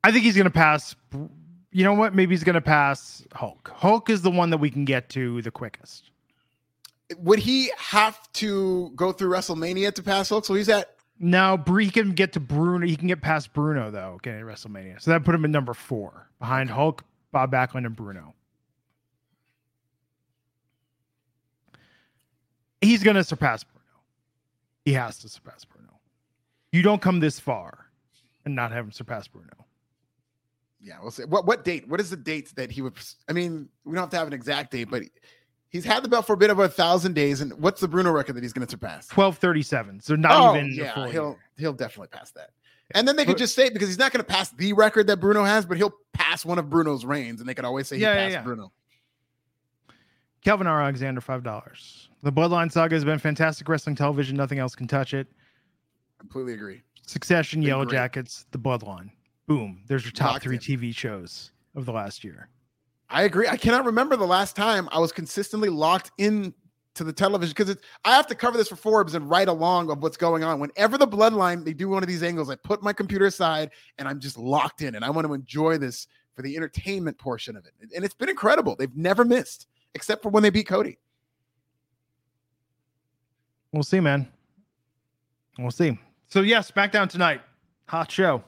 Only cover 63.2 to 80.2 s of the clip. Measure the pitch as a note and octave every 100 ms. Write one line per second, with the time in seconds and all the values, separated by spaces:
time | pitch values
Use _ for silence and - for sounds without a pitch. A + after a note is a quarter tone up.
63.2 | G3+ F3 A3+ B3 A3+ A#3+ B3+ A3+ C#4 C4
64.2 | F#3 F3+ G3 - G#3+ G#3 F3 D#3+ E3 -
65.2 | D#3+ - G3+ G#3+ G#3+ D#3 D#3 F#3 - -
66.2 | G#3 G#3+ F#3+ - _ _ _ - D#3+ D3+
67.2 | G3 G3+ E3+ D3 G3 G3 - - G#3 C4
68.2 | D4 A#3 A#3+ A#3+ G#3+ F#3+ A3 G#3+ F3+ D#3+
69.2 | C#3+ E3+ F#3+ E3 E3+ F3+ E3 C#3+ D#3 -
70.2 | E3+ E3 D#3+ D3 D3 - G#3+ C4+ C4+ G3+
71.2 | A3 A3 F3+ F3 D#3 D#3 F#3+ F#3+ F#3 F3
72.2 | E3+ E3+ C#3 C3 - G#3 G#3 G#3 G3+ G3
73.2 | G3 F#3 E3+ D#3 D#3 - _ - C#3 C#3
74.2 | C3 B2+ A#2+ D3 - - D3 G#2+ A#2+ D#3
75.2 | D#3 C#3+ B2+ C#3+ D#3+ D#3+ C3+ A#2+ - _
76.2 | _ - C3 D3+ D#3 - G3 G3 E3 -
77.2 | C3+ A#2 - G#2+ E2+ _ A2+ F3 G3 -
78.2 | C#4 F#4+ G#3+ D4 G#3 A2 C3 C3+ F3 G3
79.2 | A#3+ B3 - - - _ _ - - G3+